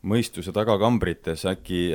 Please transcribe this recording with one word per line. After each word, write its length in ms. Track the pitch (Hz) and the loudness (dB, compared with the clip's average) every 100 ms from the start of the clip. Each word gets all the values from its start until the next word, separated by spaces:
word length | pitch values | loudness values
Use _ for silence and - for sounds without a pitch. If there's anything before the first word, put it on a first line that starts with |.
| 92 | 0
mõistuse 460 | 113 113 - 87 | 0 0 -6 -4
tagakambrites 920 | 92 107 101 110 120 92 82 - 80 95 | -2 2 2 4 2 0 -2 -6 -4 -4
äkki, 420 | 95 - 90 87 | -4 -4 -2 0